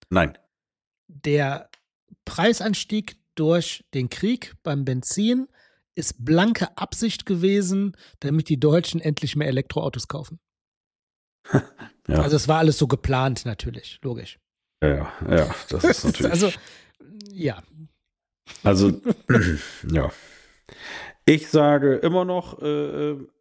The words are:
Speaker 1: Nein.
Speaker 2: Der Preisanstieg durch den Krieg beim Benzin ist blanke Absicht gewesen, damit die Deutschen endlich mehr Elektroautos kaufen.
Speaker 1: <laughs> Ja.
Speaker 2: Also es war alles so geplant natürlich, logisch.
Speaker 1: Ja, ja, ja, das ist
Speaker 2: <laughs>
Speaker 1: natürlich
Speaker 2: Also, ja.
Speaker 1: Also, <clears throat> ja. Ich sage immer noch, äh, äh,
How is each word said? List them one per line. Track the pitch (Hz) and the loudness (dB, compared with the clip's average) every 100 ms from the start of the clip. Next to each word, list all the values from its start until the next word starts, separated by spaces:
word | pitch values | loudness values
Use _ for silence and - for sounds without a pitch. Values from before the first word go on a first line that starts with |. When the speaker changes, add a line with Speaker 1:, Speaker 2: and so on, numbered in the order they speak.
| - | -2
Speaker 1:
Nein. | 92 78 - _ _ _ _ _ _ _ | 0 0 -4 _ _ _ _ _ _ _
Speaker 2:
Der | 143 151 147 135 143 - - _ _ _ _ - | -10 -2 0 0 -6 -12 -20 _ _ _ _ -10
Preisanstieg | - 202 226 220 196 - 214 - - _ | 0 2 2 -2 -4 -4 -6 -6 -14 _
durch | - 156 170 - - _ | -2 2 2 0 -10 _
den | 135 123 | -6 -6
Krieg | - 202 247 - - | -4 -2 -2 -6 -12
beim | - 139 131 | -6 -4 -2
Benzin | 127 - - 214 247 262 _ _ _ _ - | -4 -4 -2 0 0 -4 _ _ _ _ -10
ist | - - 123 | -8 -6 2
blanke | 165 214 226 - - | 4 4 2 -4 -8
Absicht | - - 226 - - | -10 -4 -4 -4 -4
gewesen, | 180 190 202 185 196 202 - - _ | 0 2 2 2 0 -2 -6 -18 _
damit | 143 156 - | -2 0 0
die | 143 | 2
Deutschen | 151 165 165 165 | 4 4 2 -4
endlich | 160 147 139 147 | -4 -4 -4 -2
mehr | 147 | -2
Elektroautos | 131 135 - - 123 - | -2 -2 -4 -4 -6 -8
kaufen. | - - 170 _ _ _ _ _ _ _ _ _ _ | -10 -12 -18 _ _ _ _ _ _ _ _ _ _
Speaker 1:
<laughs> | - - - - - _ - | -2 -2 -2 -12 -20 _ 0
Ja. | - | 2
Speaker 2:
Also | 143 147 | 4 2
es | 117 | 2
war | 156 | 4
alles | 160 - | 4 2
so | 135 | 0
geplant | 139 - 131 135 120 120 | 0 0 0 0 -2 -6
natürlich, | 107 120 117 - - | -8 -8 -10 -16 -12
logisch. | 135 117 - - _ _ _ _ | -10 -10 -12 -20 _ _ _ _
Speaker 1:
Ja, | 76 | 0
ja, | 71 73 - - 85 | 0 -4 -8 0 2
ja, | 65 - - | 2 -4 -8
das | 65 | 0
ist | 339 - | 2 2
Speaker 2:
<laughs> | - | 0
Speaker 1:
natürlich | - - | 0 0
Speaker 2:
Also, | 175 196 - - - _ _ 135 208 202 | 2 0 -2 -12 -20 _ _ -20 -20 -16
ja. | 190 147 95 - - 160 _ _ _ _ _ - - | -6 -6 -6 -12 -20 -20 _ _ _ _ _ -20 -2
Speaker 1:
Also, | 101 95 101 - 247 - - | 2 4 4 2 -2 -2 2
<clears throat> | 123 87 76 - - - | 2 2 -2 -6 -12 -2
ja. | 80 - - - - _ _ - - - - - - - | 0 -2 -6 -20 -20 _ _ -20 -20 -16 -16 -18 0 4
Ich | 156 - | 4 4
sage | 156 147 143 139 131 | 4 6 6 4 2
immer | 165 180 | 2 0
noch, | 180 180 175 - | 0 -4 -6 -8
äh, | 151 147 147 147 147 | -4 -4 -4 -4 -6
äh, | 143 - _ | -6 -14 _